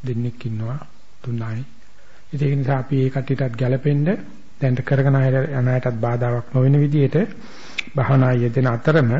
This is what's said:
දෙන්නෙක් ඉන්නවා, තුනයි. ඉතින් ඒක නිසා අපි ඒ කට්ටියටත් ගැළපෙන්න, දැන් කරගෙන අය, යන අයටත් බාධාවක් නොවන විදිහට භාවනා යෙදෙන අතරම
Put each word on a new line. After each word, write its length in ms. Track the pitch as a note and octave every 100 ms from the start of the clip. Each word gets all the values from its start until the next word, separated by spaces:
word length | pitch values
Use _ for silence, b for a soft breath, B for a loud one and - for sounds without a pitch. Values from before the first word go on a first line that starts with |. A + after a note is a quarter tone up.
දෙන්නෙක් 460 | B2+ A#2 A#2+ A#2 A#2
ඉන්නවා, 320 | A2 A2+ C3+ - - - -
තුනයි. 460 | - A#2+ A2 A2 C#3 - b b b b b
ඉතින් 220 | C#3+ C#3+
ඒක 100 | C#3
නිසා 200 | C3+ C3+
අපි 180 | B2 C#3
ඒ 140 | C3
කට්ටියටත් 460 | C3+ A#2+ C3+ C3 A#2
ගැළපෙන්න, 480 | B2+ B2+ D3+ C#3+ D3 A3 - - - -
දැන් 200 | C#3 B2+
කරගෙන 400 | - C3+ C#3 C3+
අය, 120 | C3 C3 C3
යන 180 | C#3 B2+
අයටත් 280 | B2+ B2+ A#2
බාධාවක් 540 | A#2 A#2+ A#2+ A#2+ A#2+
නොවන 240 | C3 C3 C#3+
විදිහට 380 | D3 D3+ C3+ D3+ A3 - B B B B B
භාවනා 400 | - F#2+ C3+ C3
යෙදෙන 340 | B2 A#2+ A#2+ C3
අතරම 440 | A#2 - D#3+ B2 B2